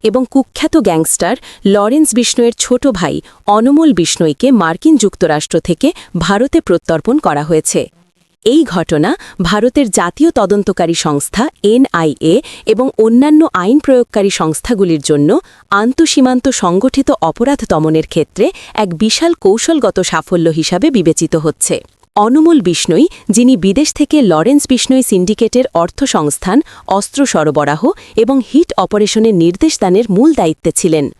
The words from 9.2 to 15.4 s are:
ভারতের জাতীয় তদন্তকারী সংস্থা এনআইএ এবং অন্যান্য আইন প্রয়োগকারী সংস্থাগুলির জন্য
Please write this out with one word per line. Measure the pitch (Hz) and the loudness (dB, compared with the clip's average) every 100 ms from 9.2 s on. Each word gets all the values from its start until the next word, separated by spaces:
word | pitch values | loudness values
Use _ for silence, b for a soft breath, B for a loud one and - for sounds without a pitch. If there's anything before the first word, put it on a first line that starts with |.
| B B | B B
ভারতের | 170 208 240 294 240 | -2 0 0 0 0
জাতীয় | 214 175 - 320 | 0 -2 0 0
তদন্তকারী | 269 190 208 202 185 170 165 | 0 0 0 -2 -2 -2 -2
সংস্থা | 165 143 - 196 285 _ | -2 -4 -4 -4 -6 _
এনআইএ | 202 240 269 170 160 135 160 208 B B - | 0 2 2 0 -2 -2 0 0 B B -4
এবং | 214 262 - | -2 -2 0
অন্যান্য | 220 240 294 311 320 | 2 4 4 4 2
আইন | 185 180 285 | -2 0 0
প্রয়োগকারী | - 254 240 214 196 | 2 2 2 0 -2
সংস্থাগুলির | - 160 156 - 214 190 156 | -2 -4 -4 -4 -2 0 -2
জন্য | - 147 147 277 | 0 0 2 0